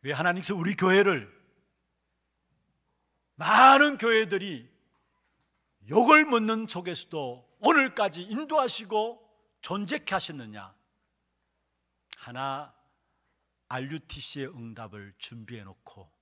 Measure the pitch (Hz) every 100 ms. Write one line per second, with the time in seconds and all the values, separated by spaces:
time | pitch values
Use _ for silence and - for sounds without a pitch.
0 | 135 143 175 180 - 196 170 190 185 190
1 | 196 156 104 _ _ _ _ _ _ _
2 | _ _ _ _ _ _ _ _ _ _
3 | _ _ _ - 165 214 254 269 294 269
4 | 226 220 214 190 196 143 117 _ _ _
5 | _ _ _ _ _ _ _ _ 101 170
6 | 240 302 302 233 220 220 220 180 180 170
7 | - 160 135 120 _ _ 311 320 262 -
8 | 202 170 185 226 302 302 254 - 208 214
9 | 220 233 _ _ _ _ - 196 196 294
10 | - 190 - 147 113 107 95 98 _ _
11 | _ _ _ _ _ _ _ _ _ _
12 | _ - - 123 135 135 147 _ _ _
13 | _ _ _ _ _ _ _ 131 135 156
14 | _ 147 - 147 135 160 113 113 110 104
15 | 101 _ - 120 107 117 98 92 - -
16 | 92 _